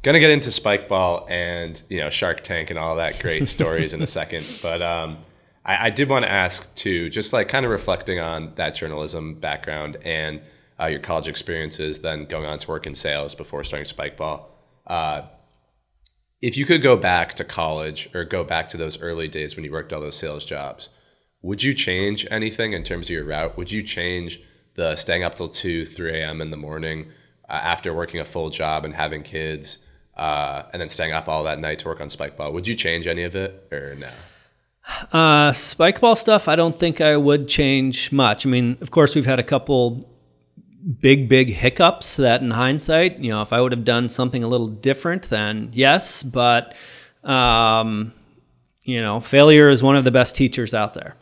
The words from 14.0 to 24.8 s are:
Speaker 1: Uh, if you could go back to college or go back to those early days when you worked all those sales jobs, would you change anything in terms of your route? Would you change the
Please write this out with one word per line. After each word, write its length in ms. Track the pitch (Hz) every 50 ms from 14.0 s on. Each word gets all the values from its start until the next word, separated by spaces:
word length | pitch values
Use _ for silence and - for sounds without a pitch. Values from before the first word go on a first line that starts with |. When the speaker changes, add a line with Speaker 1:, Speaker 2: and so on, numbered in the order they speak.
| 76 73 - - 78 78 76 69 - - _ _ _ _ _ _ _ -
Speaker 1:
Uh, 340 | 87 85 80 76 76 73 - - _ _ _ _ _ _ _ _ _ _ _ _ _ _ _ _ _ _ _ _ _ _
if 140 | - 123 -
you 100 | 135 143
could 160 | - 170 156
go 140 | 135 135 123
back 380 | 98 101 92 90 87 85 - -
to 100 | - -
college 640 | - - - 82 80 78 78 78 78 76 - - -
or 120 | - 90 85
go 180 | 80 95 90
back 260 | 82 - 87 82 80 -
to 60 | -
those 240 | 82 82 80 78 -
early 280 | 82 85 85 82 80 78
days 260 | 78 78 76 73 -
when 100 | 82 78
you 60 | 71
worked 220 | 73 80 76 -
all 80 | 80 76
those 160 | 76 76 73
sales 280 | - - 78 73 76 73
jobs, 440 | - 78 71 69 67 - - - - _ _ _ _ _ _ _ _ _ _
would 200 | - 90 104 -
you 120 | - 139 131
change 520 | - - - 90 92 98 104 104 104 - -
anything 440 | 110 110 110 107 107 - 113 110
in 100 | 101 85
terms 240 | 80 - 90 87 82
of 40 | 90
your 140 | 87 78 73
route? 320 | 73 76 76 80 78 -
Would 140 | - 90 87
you 140 | 101 110 -
change 560 | - - 90 87 90 90 90 87 82 - - _ _ _ _ _ _ _
the 220 | -